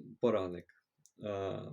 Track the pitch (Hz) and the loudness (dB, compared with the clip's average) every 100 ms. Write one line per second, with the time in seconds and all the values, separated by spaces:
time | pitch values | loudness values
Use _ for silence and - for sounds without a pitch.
0 | - - 120 104 92 87 - - _ _ | -12 2 4 4 2 -4 -10 -20 _ _
1 | - - 104 98 98 101 98 | -20 -8 -4 -2 -2 -4 -6